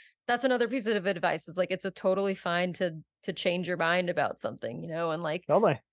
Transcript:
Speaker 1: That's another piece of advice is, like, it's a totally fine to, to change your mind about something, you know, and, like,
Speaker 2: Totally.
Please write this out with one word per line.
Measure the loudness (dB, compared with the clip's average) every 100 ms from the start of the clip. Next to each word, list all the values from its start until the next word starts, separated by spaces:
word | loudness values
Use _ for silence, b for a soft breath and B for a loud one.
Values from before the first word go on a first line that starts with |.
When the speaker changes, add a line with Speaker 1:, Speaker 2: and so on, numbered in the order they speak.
| B B -2
Speaker 1:
That's | 2
another | 2 2 2
piece | 0 0
of | 0 0
advice | 2 2 0 -4
is, | -2
like, | -2
it's | -2 -4
a |
totally | -2 2 2 0
fine | -2 -2 0 0
to, | -2 -4 -4 -16 _
to | -8
change | -2 0 0 -2
your | 0
mind | 2 2 2
about | 0 0 -2
something, | -6 -6 -8 -8
you | -6
know, | -4 -2
and, | -2
like, | -4 -4 2
Speaker 2:
Totally. | 4 4 2 _